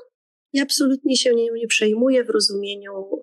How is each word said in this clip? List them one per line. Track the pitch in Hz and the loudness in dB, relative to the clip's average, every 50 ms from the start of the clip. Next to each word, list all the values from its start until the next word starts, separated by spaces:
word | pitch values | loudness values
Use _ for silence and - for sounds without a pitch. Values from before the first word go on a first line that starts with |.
| - _ _ _ _ _ _ _ _ - - | 0 _ _ _ _ _ _ _ _ -4 -2
Ja | 277 285 | -2 -2
absolutnie | 285 - - 285 262 269 277 - 285 262 | 0 0 0 2 2 2 0 0 0 0
się | - - 254 233 | 2 2 2 2
nią | 233 233 233 226 | 2 2 0 -2
nie | 233 233 | -4 -4
przejmuję | 226 - - 214 214 214 226 254 269 262 254 240 | -2 0 2 2 2 2 2 2 4 4 2 2
w | 226 | 2
rozumieniu, | 220 214 208 - 196 202 202 202 202 202 202 202 196 190 196 196 202 208 | 0 0 0 0 -2 -4 -6 -6 -10 -12 -12 -12 -12 -12 -8 -8 -10 -10